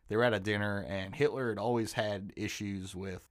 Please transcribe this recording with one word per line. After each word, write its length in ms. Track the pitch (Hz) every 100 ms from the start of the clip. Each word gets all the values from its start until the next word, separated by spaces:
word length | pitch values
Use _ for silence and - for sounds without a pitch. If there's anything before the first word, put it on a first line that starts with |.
| -
They 60 | 107
were 60 |
at 100 | 120
a 60 | 104
dinner, 480 | 98 104 104 101 -
and 240 | 95 95
Hitler 360 | - 147 131 123
had 100 | 101
always 340 | 110 120 107
had 380 | - 107 101 101 -
issues 580 | 104 - 101 98 92
with 320 | 92 95 90 -